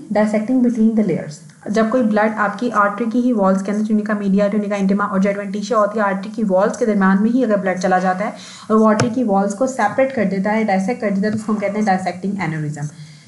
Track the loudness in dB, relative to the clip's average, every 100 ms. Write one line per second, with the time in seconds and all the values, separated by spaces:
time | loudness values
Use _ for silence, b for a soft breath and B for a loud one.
0 | -2 0 2 0 0 2 2 4 2 4
1 | 0 -2 -6 -14 -20 -16 -4 0 2 2
2 | 2 2 0 0 -4 -2 -2 0 0 0
3 | -2 0 2 2 2 2 0 -4 0 0
4 | 0 -2 0 2 2 0 -2 -2 0 0
5 | 0 0 0 -2 -4 -6 -2 0 0 0
6 | -2 -2 -6 -4 0 2 2 0 0 2
7 | 4 4 2 2 2 0 0 -2 0 2
8 | 2 -2 -4 -8 B B B 4 4 4
9 | 0 0 0 0 0 -2 -4 0 -2 0
10 | 0 0 -2 0 0 0 0 0 0 -2
11 | -2 -2 -2 -2 -2 -2 -2 -2 0 0
12 | -2 -6 -6 -4 -4 -4 -6 -6 -10 B
13 | B B